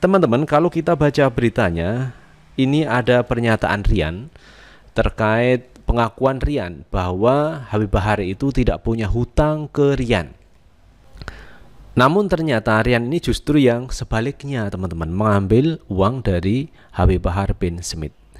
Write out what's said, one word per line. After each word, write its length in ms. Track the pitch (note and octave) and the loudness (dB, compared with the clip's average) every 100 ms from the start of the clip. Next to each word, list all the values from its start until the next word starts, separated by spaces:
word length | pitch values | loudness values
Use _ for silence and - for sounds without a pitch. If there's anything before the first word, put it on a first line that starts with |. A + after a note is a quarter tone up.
teman-teman, 480 | F#3 F#3+ C#3+ A#2+ D3+ | 2 4 4 2 2
kalau 240 | D3 E3+ | 2 2
kita 240 | E3 D#3+ E3 | 0 0 2
baca 320 | D3 C#3 C3+ | 2 2 0
beritanya, 880 | A#2+ A#2+ A2 G2 E2 F2 A#2+ C3 - - - - - | 2 0 0 0 0 -2 -2 -6 -10 -20 -20 -10 -2
ini 320 | C3 D3 D3+ | 0 0 0
ada 320 | A#2+ A#2 B2 | 0 2 2
pernyataan 640 | A#2+ A#2 A#2 A2 - G2+ | 2 0 0 0 0 0
Rian 480 | G2+ G#2+ D#2 F2+ D3 - - - - - - - | 0 0 0 -6 -12 -20 -20 -20 -20 -20 -6 -2
terkait 800 | G#2+ - G#2+ A2+ B2 B2+ - - - | -2 0 0 2 2 0 -2 -8 -2
pengakuan 560 | A#2+ A2+ - C3 C3+ | 0 -2 0 -2 0
Rian 400 | C#3+ C#3+ F2 D#2+ - | -2 -4 -6 -10 -8
bahwa 720 | G2 F2+ F2+ A2+ C#3 D3+ D#3+ A#2+ | -4 -2 0 2 2 0 -6 -4
Habib 240 | G#2+ G#2 | -2 0
Bahar 240 | G2+ G2 G#2 | 0 0 0
itu 320 | F#2 G2 C#3 | -2 -4 -2
tidak 320 | C3 A2 E2+ | 0 0 0
punya 240 | - A2+ G#2+ | -2 -2 -2
hutang 640 | G#2+ A#2+ - D3+ D3+ D3 | -2 -2 0 0 -2 -4
ke 240 | - C#3+ | 0 2
Rian. 400 | C#3 A#2 G#2+ C#2+ - _ _ _ _ - - - - - - - - - - - | 2 0 -2 -2 -12 _ _ _ _ -20 -20 -20 -18 -16 -16 -20 -20 -20 -20 -6
Namun 320 | - B2+ F#3 G3+ | 0 2 2 0
ternyata 560 | F3 D#3+ A2+ A2+ A2 | 0 0 0 2 2
Rian 240 | A2+ A#2+ A#2+ | 2 0 0
ini 160 | E3 | -4
justru 400 | - A#2 - D3 | -2 -2 0 4
yang 240 | C3 A#2 C3 | 4 2 -2
sebaliknya, 720 | - A#2+ A2 B2 C#3 C#3 C3 G2+ | -8 -4 -4 -4 -6 -8 -6 -4
teman-teman, 480 | F#2+ F#2 E2 D#2+ | -6 -6 -6 -4
mengambil 640 | F2+ G#2+ G2+ F#2+ A2 D3+ D#3+ - | -2 2 2 4 4 2 -2 -4
uang 400 | F#2+ F#2+ C3 G#2+ | 0 0 0 -2
dari 480 | F2+ F2+ A#2+ D#3 - - | 0 0 -2 -4 -12 -10
Habib 320 | - F#2 F2+ | 0 2 2
Bahar 320 | F2+ F2 G2 | 0 -2 -2
bin 240 | F#2+ F2+ F2 - | -2 -4 -4 -8
Smith. 240 | E2 D2+ - _ | -8 -10 -12 _